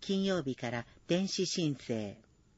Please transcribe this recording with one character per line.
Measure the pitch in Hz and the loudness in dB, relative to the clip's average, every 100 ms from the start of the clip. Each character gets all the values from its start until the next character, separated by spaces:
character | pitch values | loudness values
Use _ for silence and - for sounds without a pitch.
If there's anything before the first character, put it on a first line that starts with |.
金 | - 190 | -2 0
曜 | 190 180 | 2 2
日 | 135 123 | 0 -4
か | 120 | -4
ら | 120 - - - | -4 -6 -8 0
電 | 170 190 | 2 2
子 | - 175 | 0 0
申 | - 156 139 | 2 0 0
請。 | - 113 104 - - _ _ | -2 -2 -2 -8 -20 _ _